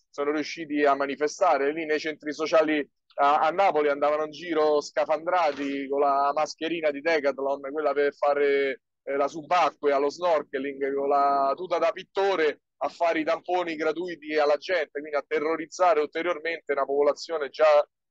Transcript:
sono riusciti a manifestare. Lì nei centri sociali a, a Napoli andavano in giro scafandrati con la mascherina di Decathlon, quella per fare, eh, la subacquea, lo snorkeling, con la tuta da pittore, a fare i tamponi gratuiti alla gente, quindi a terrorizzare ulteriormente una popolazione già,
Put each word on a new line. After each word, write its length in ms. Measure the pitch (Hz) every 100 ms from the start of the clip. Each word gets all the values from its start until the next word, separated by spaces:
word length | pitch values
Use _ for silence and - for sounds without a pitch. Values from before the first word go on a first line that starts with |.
| _
sono 220 | - 147
riusciti 520 | 156 143 165 151 147
a 120 | 143 139
manifestare. 760 | 139 131 147 - 180 139 139
Lì 120 | 160
nei 160 | 156 151
centri 320 | 156 151 151
sociali 520 | 143 151 160 156 151 135 _ _ -
a, 220 | 143 147
a 100 | 156
Napoli 380 | 175 196 151 147
andavano 360 | 143 147 151
in 60 | 156
giro 500 | 151 175 156 151 147
scafandrati 1080 | - 156 147 151 165 180 156 139 139 139 135
con 120 | 139
la 320 | 139 139 143
mascherina 560 | 147 151 - 160 170 156
di 100 | 143
Decathlon, 600 | 160 160 139 131 139 139 139
quella 200 | 156 147
per 220 | 139 143
fare, 640 | - 143 143 143 139 139 127 _ _
eh, 140 | 135 139
la 120 | 139
subacquea, 680 | 156 147 180 147 - 147 139
lo 120 | 143
snorkeling, 840 | 156 175 151 - 135 139 135 139
con 140 | 139 139
la 440 | 143 139 139 139 139
tuta 220 | 180 170
da 140 | 165
pittore, 680 | 175 - 196 196 170 151 - _ _
a 100 | 143
fare 320 | - 170 160
i 40 |
tamponi 500 | 156 160 - 180 170 156
gratuiti 600 | 160 156 180 156 151 151
alla 200 | 147 147
gente, 440 | - 175 147 143
quindi 160 | 151 143
a 80 | -
terrorizzare 760 | 156 156 156 160 - 180 151
ulteriormente 720 | 147 165 170 151 160 165 -
una 120 | 139
popolazione 640 | 135 143 147 135 - 160 135
già, 380 | 147 156 147 - _ _